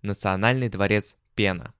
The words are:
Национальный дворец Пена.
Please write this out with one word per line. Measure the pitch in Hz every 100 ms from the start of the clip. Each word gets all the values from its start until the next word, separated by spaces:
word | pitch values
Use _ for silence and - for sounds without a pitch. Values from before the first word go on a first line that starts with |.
Национальный | 101 98 101 95 110 127 123
дворец | 98 98 104 - - _
Пена. | - 101 90 -